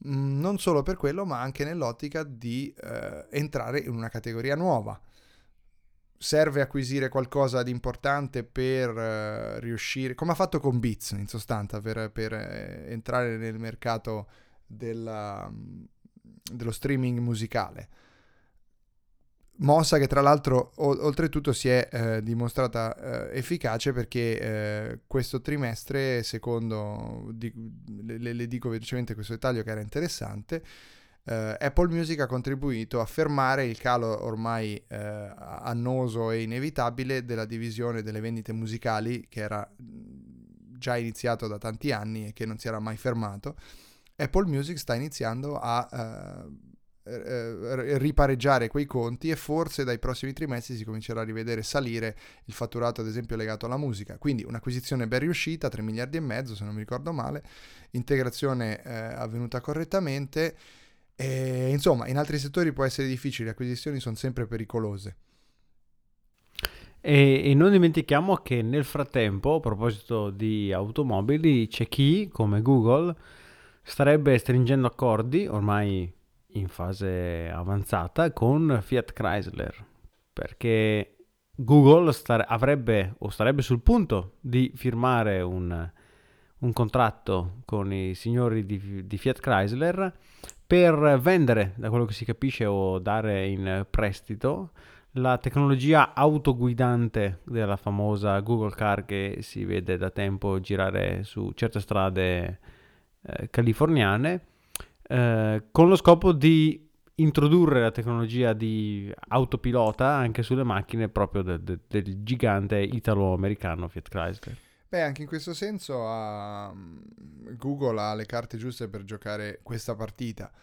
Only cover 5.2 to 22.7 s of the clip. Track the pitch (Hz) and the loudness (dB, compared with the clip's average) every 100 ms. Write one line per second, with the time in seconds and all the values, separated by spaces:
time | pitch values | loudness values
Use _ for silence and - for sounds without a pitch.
5.2 | _ _ _ _ _ _ _ _ _ _ | _ _ _ _ _ _ _ _ _ _
6.2 | - 151 156 143 139 139 127 139 131 135 | 0 2 4 2 -2 -2 -4 -2 -2 -2
7.2 | 127 143 135 127 123 120 127 123 143 143 | -2 0 0 0 -2 -4 -6 -4 -2 -2
8.2 | 139 123 113 - 127 131 123 113 113 110 | -4 -8 -8 -4 -2 0 -2 -4 -4 -4
9.2 | 107 110 110 107 117 113 - 135 131 127 | -6 -6 -8 -8 -8 -6 -6 -6 -6 -4
10.2 | 165 165 185 160 139 123 117 107 - 101 | -2 0 0 0 0 0 0 -4 -6 -8
11.2 | 101 113 - 110 101 107 107 110 110 - | -8 -8 -6 -6 -6 -8 -8 -6 -8 -6
12.2 | 107 110 - - - - 69 113 117 123 | -6 -6 -8 -10 -12 -14 -12 -12 -4 -2
13.2 | 120 113 113 110 113 110 120 113 117 110 | 0 -2 -6 -8 -10 -6 -4 -4 -4 -8
14.2 | 101 - _ _ - 110 117 113 113 110 | -8 -18 _ _ -20 -12 -8 -8 -8 -8
15.2 | 104 98 95 107 - - - _ _ _ | -8 -10 -12 -14 -14 -16 -20 _ _ _
16.2 | - - - 117 117 113 135 135 127 120 | -20 -20 -14 -8 -8 -4 -2 0 0 -2
17.2 | 120 110 113 117 98 - - - _ _ | -2 -4 -4 -4 -6 -8 -18 -20 _ _
18.2 | _ _ _ _ _ _ _ _ _ _ | _ _ _ _ _ _ _ _ _ _
19.2 | _ _ _ - 143 156 156 151 135 143 | _ _ _ -2 4 4 6 4 4 6
20.2 | 139 147 139 127 - - 143 139 151 143 | 6 6 4 2 0 0 0 2 0 0
21.2 | 160 151 143 120 127 127 120 120 113 110 | -2 0 -2 0 2 2 2 -2 -2 -2
22.2 | 110 117 120 135 127 | -2 -2 -2 0 -2